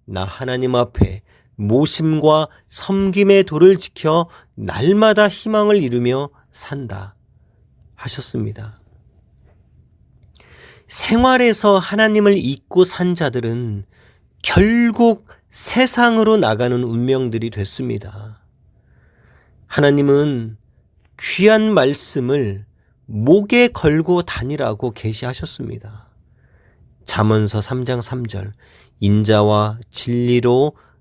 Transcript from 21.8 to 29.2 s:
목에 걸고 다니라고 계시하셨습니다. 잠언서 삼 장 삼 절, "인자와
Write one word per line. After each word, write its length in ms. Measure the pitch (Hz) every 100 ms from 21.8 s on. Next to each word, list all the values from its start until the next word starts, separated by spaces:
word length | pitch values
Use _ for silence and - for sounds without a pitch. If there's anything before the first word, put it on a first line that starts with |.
| 131 143 - 156 120 143 113 98 104 _ _ _ -
목에 600 | 107 117 190 202 240 240
걸고 540 | - 160 156 165 180
다니라고 680 | 175 - 120 147 127 104 127
계시하셨습니다. 1200 | 104 110 110 123 127 - - 123 107 104 - - _ _ _ _ _ _ _ _ _
잠언서 560 | - - 107 107 104 107
삼 240 | 104 127
장 160 | 127 123
삼 260 | 110 127 117
절, 260 | 101 98 - _ _ _ -
"인자와 800 | 101 104